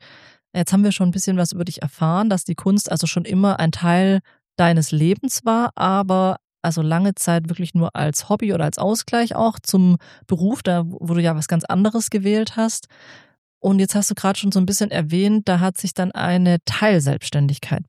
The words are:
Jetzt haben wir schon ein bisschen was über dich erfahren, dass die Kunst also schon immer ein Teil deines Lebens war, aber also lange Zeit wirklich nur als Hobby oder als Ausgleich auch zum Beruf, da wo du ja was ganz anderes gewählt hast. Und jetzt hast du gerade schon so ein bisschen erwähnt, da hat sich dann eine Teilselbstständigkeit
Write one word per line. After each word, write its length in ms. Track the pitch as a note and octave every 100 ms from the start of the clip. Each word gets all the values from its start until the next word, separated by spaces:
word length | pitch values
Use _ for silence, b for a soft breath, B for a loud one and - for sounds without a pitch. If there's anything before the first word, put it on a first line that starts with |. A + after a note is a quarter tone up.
| B B B B _ F3+
Jetzt 160 | E3+
haben 140 | G3 G3+
wir 80 |
schon 160 | G3 F3+
ein 20 |
bisschen 240 | F#3+ G3 F3+
was 160 | E3+
über 140 | F3+ F3
dich 160 | -
erfahren, 480 | C#3+ - D#3+ F3+ A3
dass 160 | F#3 -
die 100 | D#3+
Kunst 340 | F#3+ G3+ -
also 180 | E3+ D#3+
schon 180 | F3 -
immer 340 | F3+ G3+ -
ein 140 | E3
Teil 480 | - F3 F3 F#3+ G3 b b _ -
deines 360 | E3+ E3+ D3+
Lebens 500 | D3+ D#3+ G3+ C4 -
war, 280 | A#3 A3+ A#3+ -
aber 600 | F#3 G3 F#3+ F#3 F#3 - _ _
also 200 | E3+ E3
lange 320 | D#3 E3 G3 F#3+
Zeit 340 | - E3+ D#3+
wirklich 240 | F3 F3 F3
nur 200 | E3 -
als 340 | D3 - -
Hobby 240 | G#3 G#3+
oder 100 | E3+ D3+
als 120 | -
Ausgleich 580 | F#3+ A3+ - A#3 A#3 -
auch 240 | A3+ -
zum 360 | - F#3+ F3+ F3 B B -
Beruf, 360 | F3 F#3+ C4+
da 200 | F#3+ F3 E3+
wo 260 | - E3+
du 80 | E3+
ja 140 | E3+ D#3
was 120 | -
ganz 160 | E3+ -
anderes 440 | F#3 G#3+ A3+ -
gewählt 460 | G#3+ G3 G#3+ A3 -
hast. 320 | A3+ - - B B B B B _ _
Und 200 | F#3+ G3
jetzt 140 | F#3+ G#3
hast 140 | G3
du 60 | G3+
gerade 240 | G3 G3
schon 120 | G3
so 80 | F#3+
ein 60 | F#3
bisschen 240 | F#3+ G#3
erwähnt, 560 | E3+ D3+ F3+ G3+ G#3+ G3+
da 120 | F3+
hat 180 | F#3+ F#3
sich 160 | F#3+
dann 180 | - F#3
eine 440 | - F3 F3+ F3+ F3 -
Teilselbstständigkeit 1200 | - G#3+ F3+ C#3 - - D3 C#3+ C#3+ - -